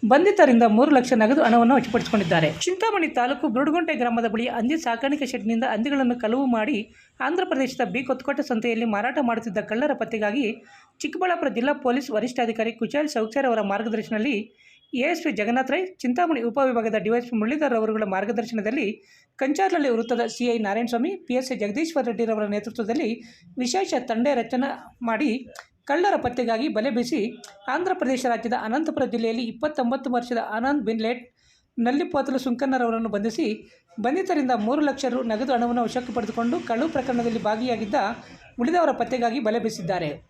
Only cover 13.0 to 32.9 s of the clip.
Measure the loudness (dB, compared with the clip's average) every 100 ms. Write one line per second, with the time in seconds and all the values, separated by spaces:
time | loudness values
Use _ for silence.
13 | -2 -2 -2 0 2 2 0 -2 -2 -4
14 | -2 -2 -2 -2 -6 _ -20 -20 _ -2
15 | 0 0 -2 -2 0 0 0 -2 -2 -4
16 | -2 0 2 2 0 2 2 2 0 0
17 | 0 0 0 -2 0 0 0 2 0 0
18 | 0 -2 -2 -2 -2 -4 -2 -2 -4 -6
19 | _ -20 _ _ -2 0 2 2 2 0
20 | 0 -2 -2 -2 0 0 0 -2 -2 0
21 | -2 -4 -2 -2 -2 -4 -4 -2 -2 0
22 | -2 -2 -2 0 0 -2 -6 -6 -4 -2
23 | -2 -4 -10 -20 -16 -6 -2 0 0 -2
24 | -2 0 2 2 0 -2 -2 -6 -14 _
25 | -4 0 0 -2 -6 -20 -20 _ -2 0
26 | 2 2 0 -2 -2 0 0 0 0 0
27 | 0 0 -2 -6 -18 -16 -6 -2 0 0
28 | 0 0 0 -2 -2 -4 -2 -2 -2 -2
29 | -2 0 -2 -2 -4 -4 -4 0 -2 0
30 | 0 -2 -2 -4 -2 -2 0 0 0 -2
31 | -2 -4 -8 _ _ _ _ -2 0 2
32 | 0 0 0 -2 -2 -2 0 0 0